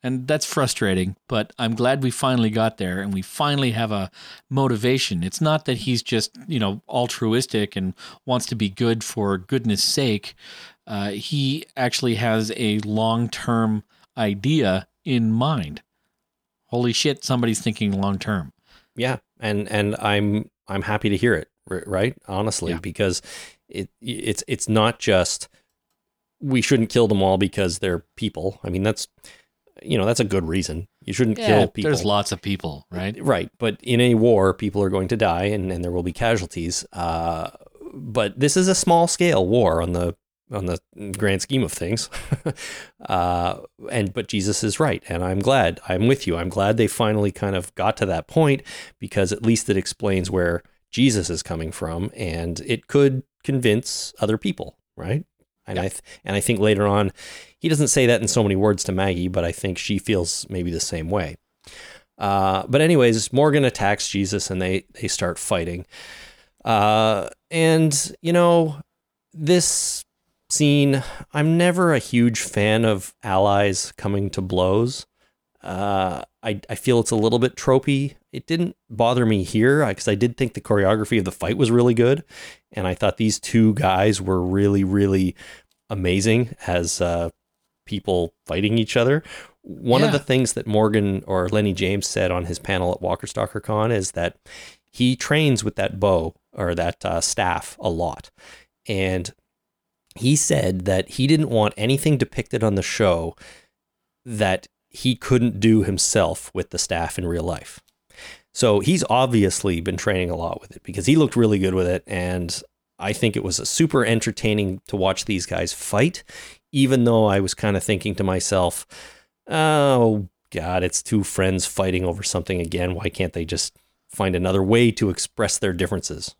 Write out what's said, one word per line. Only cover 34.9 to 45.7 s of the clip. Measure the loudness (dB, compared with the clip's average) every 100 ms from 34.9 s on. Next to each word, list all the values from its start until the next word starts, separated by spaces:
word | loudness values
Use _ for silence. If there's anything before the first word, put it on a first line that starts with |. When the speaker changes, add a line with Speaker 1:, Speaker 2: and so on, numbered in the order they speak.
Speaker 2:
going | 0 -2
to | 0
die, | 0 2 -2
and, | -2 -4
and | -4
there | -4
will | -4
be | -4
casualties. | -2 -2 0 -4 -6 -6 -6 -8
Uh, | -8 -4 -2 -2 -4 -6 -12 -20 -20 -18
but | -16 -6 -2 -2 0
this | 0 2
is | 2
a | 2
small-scale | 4 4 4 2 2 4
war | 4 4 4 2
on | 0
the, | -2 -2 -4 _ _ _
on | -6 -4
the | -6 _ -16 -12 -4
grand | 0 0
scheme | 0 -2
of | -2
things. | -4 -4 -4 -6 -10 -6 -4
<laughs> | -4 -8 -12 -14 -18 _ -4
Uh, | -2 0 0 -2 -4 -12 _ -6
and, | -2 -2
but | -4 -4
Jesus | -2 -2 -2
is | -2 0
right, | -2 -2 -6
and | -6
I'm | -2 -2
glad. | 2 4 2